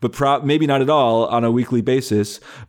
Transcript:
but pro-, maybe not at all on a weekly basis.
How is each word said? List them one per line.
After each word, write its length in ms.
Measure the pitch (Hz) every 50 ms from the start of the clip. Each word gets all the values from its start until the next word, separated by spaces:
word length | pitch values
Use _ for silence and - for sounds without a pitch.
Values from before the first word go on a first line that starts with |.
but 100 | - 113
pro-, 300 | - - 143 139 143 135
maybe 240 | 147 139 147 151 156
not 160 | 143 139 135
at 80 | 131 139
all 380 | 156 147 131 117 113 113 113
on 160 | - 117 120 117
a 80 | 117
weekly 300 | 117 123 120 - 127 120
basis. 580 | 101 131 127 135 123 - 107 104 104 - - - - - - - 113